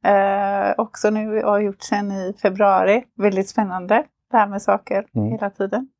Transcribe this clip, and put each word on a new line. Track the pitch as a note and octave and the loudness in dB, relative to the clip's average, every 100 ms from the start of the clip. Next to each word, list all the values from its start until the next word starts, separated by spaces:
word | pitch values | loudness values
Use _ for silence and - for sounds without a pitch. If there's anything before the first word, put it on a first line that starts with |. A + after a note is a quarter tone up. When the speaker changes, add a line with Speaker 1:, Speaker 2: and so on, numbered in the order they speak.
| G3 | 4
Speaker 1:
Eh, | G3+ G3 G3 G3 G3 G3+ - | 2 2 0 -2 0 0 -2
också | A3+ - G#3+ | -4 -2 -2
nu | G#3+ A3 G#3+ | 0 -2 -2
och | G#3+ | 0
har | G#3 | 0
gjort | G#3 G3 | 0 -6
sen | - G#3 G3+ | -4 -4 -2
i | G3 F#3 G3+ | -6 -6 -2
februari. | G3 F#3+ G3+ F#3 F#3 G#3+ - - | -4 2 4 4 4 2 0 -2
Väldigt | G3+ F#3+ G3 | 0 0 -2
spännande. | - G3+ F3+ F3+ G#3+ D4+ _ _ | -2 -2 -4 0 0 0 _ _
Det | A#3+ | 0
här | G3+ | 2
med | G3 | 0
saker | - G3 - G3 G3+ - | 0 -2 0 -4 -2 -4
Speaker 2:
Mm. | G#3+ | -2
Speaker 1:
hela | A3+ G3+ | -2 -6
tiden. | - G3 G#3+ C4 | -4 -4 -4 -6